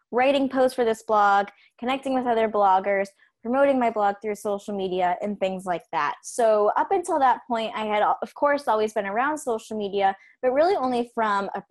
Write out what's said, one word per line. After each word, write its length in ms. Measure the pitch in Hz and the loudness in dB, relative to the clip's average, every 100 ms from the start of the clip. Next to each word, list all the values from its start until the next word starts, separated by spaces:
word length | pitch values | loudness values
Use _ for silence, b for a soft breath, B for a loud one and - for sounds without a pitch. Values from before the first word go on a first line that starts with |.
| _ | _
writing 380 | 226 262 277 269 | 0 2 2 0
posts 260 | 262 254 254 | 2 0 2
for 100 | 226 | -2
this 180 | 220 | -2
blog, 440 | - 214 202 202 202 b b _ | 0 2 4 4 0 b b _
connecting 340 | 240 269 269 | -6 -4 -2
with 140 | 262 247 | -2 0
other 220 | 226 220 | 0 0
bloggers, 580 | 214 196 190 196 196 196 b b _ | 2 4 4 2 -2 -4 b b _
promoting 380 | 226 262 277 262 | -4 2 2 2
my 100 | 233 | 0
blog 260 | 220 202 202 | 0 0 -2
through 140 | 214 208 | -6 -6
social 400 | 214 202 - 202 | -6 -6 -6 -6
media, 420 | 190 180 180 180 | -4 -2 -2 -2
and 180 | 208 202 | -4 -4
things 260 | 190 185 185 | -4 -4 -6
like 180 | 165 - | -6 -4
that. 240 | 160 147 - | -4 -2 -4
So 500 | - - 226 214 208 - | -8 0 2 4 2 2
up 140 | 320 | 0
until 260 | 392 349 320 | -2 0 2
that 200 | 262 233 - | 2 2 -2
point, 240 | 226 - 214 | -4 -4 -6
I 100 | 214 | -2
had, 180 | 214 | 0
of 300 | 180 - - - | 2 0 -6 -2
course, 320 | 285 285 277 | 0 2 0
always 260 | 220 214 | 0 0
been 140 | 220 196 | -2 -4
around 300 | 214 277 302 | -2 -2 -4
social 400 | 254 220 - 220 | -4 -6 -6 -8
media, 380 | 202 202 196 196 b b | -4 0 0 -2 b b
but 80 | 254 | -2
really 240 | 269 339 392 | 2 2 2
only 340 | 254 240 240 - | 0 -2 -4 -2
from 340 | 220 202 196 196 | -2 0 -2 -8
a 80 | - | -10